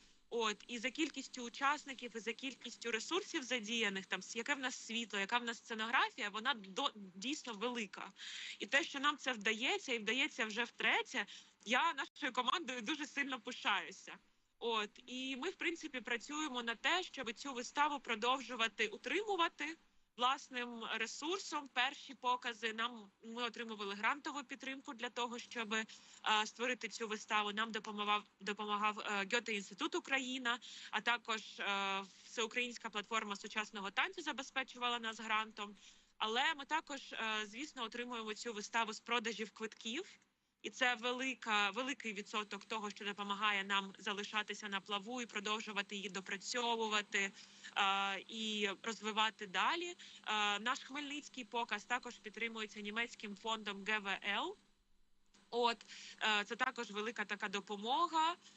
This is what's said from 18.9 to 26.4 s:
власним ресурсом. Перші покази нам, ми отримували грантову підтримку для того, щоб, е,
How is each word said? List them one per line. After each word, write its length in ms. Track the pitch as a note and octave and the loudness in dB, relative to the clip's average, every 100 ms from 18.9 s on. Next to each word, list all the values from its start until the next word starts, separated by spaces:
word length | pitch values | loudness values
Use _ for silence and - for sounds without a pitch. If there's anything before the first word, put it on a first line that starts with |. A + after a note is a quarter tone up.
| A#3+ B3 E4 G#4+ F#4 E4+ - D4 E4 _ _ _ - | 0 0 0 2 2 2 0 -6 -6 _ _ _ 2
власним 640 | B3 C#4+ - B3+ A#3+ A#3 A3 | 4 4 -2 -4 -4 -4 -2
ресурсом. 760 | A3 A3+ - D4+ G4 - D4+ C#4+ | 0 0 -2 -2 -2 0 -4 -2
Перші 400 | B3+ C4 C#4+ - | 2 2 0 -12
покази 600 | C4 B3 B3 B3 G#3+ A3+ | -2 2 2 0 -2 -2
нам, 380 | A3 A#3+ A#3 G3+ _ | 0 -2 -4 -16 _
ми 200 | A3+ A#3 | -8 -2
отримували 520 | A#3 A3+ A3+ G#3+ G3+ G3+ | -2 -2 -6 -4 -4 0
грантову 480 | A3 C#4+ D#4 C#4+ | 2 2 -2 -4
підтримку 500 | C4+ C4+ C4 C4+ D4 | -6 -6 -6 -6 -8
для 160 | A#3 A#3+ | -6 -4
того, 300 | B3 A#3+ A#3 | -2 -2 -4
щоб, 340 | - A#3+ G#3+ | -6 -4 0
е, 120 | A3 A3 - - - - G#3+ | 0 -2 -8 -18 -2 4 4